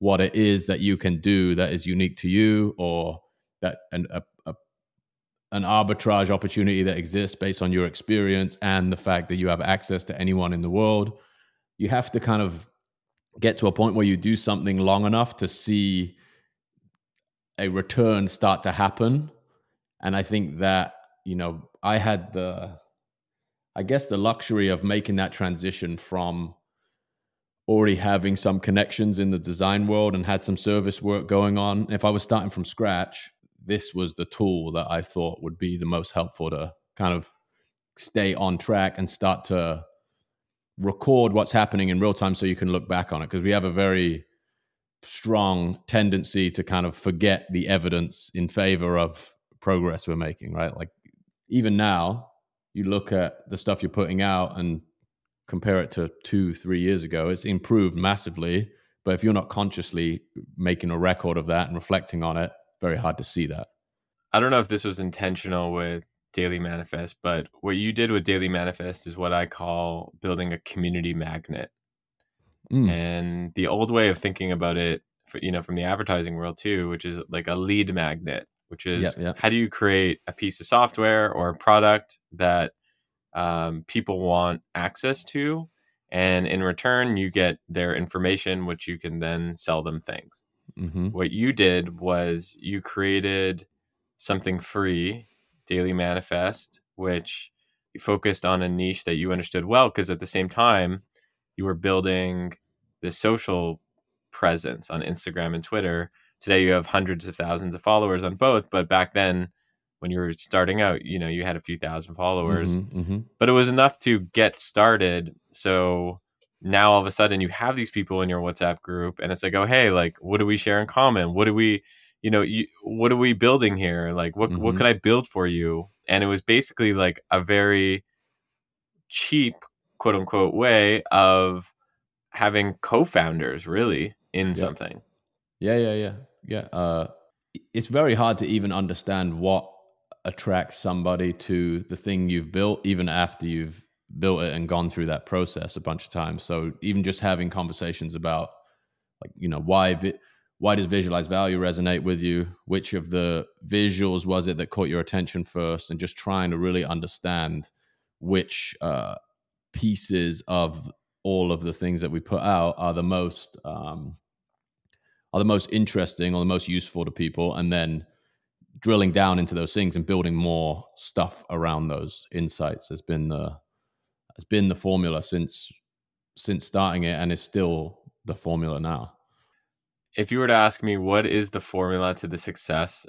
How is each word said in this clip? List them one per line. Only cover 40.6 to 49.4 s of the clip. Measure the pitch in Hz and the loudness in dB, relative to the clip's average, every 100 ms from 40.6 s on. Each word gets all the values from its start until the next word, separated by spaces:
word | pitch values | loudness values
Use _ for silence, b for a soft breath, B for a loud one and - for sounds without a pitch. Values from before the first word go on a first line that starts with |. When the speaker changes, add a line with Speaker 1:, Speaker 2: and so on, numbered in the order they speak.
| _ - | _ -6
Speaker 1:
record | 95 98 - 131 117 | -4 0 4 6 6
what's | 101 101 | 4 2
happening | 113 107 98 95 | 4 4 2 2
in | 92 | 2
real | 104 | 2
time | 98 98 | 2 0
so | 92 98 | 0 0
you | 90 | 0
can | 92 | 0
look | 90 - | -2 -2
back | 90 90 | -2 -2
on | 78 | -6
it. | 80 | -6
'Cause | 92 | -2
we | 92 101 | 2 2
have | |
a | 92 87 98 | 0 2 2
very | 92 87 80 - _ _ _ _ _ _ _ | 4 2 0 -8 _ _ _ _ _ _ _
strong | - - 110 110 98 90 87 92 - | -18 -10 0 2 2 2 -2 -6 -2
tendency | 117 104 95 87 98 90 | 2 2 2 -2 0 0
to | - | -2
kind | - 92 90 | -2 0 -2
of | - | -4
forget | 98 87 101 95 - | -4 2 2 2 -2
the | 92 90 | -4 0
evidence | 98 85 85 85 - - | 0 0 -2 -4 -8 -10
in | 92 87 | -6 -4
favor | - 95 92 87 87 | 0 2 2 0 0
of | 85 82 - _ | 0 -4 -20 _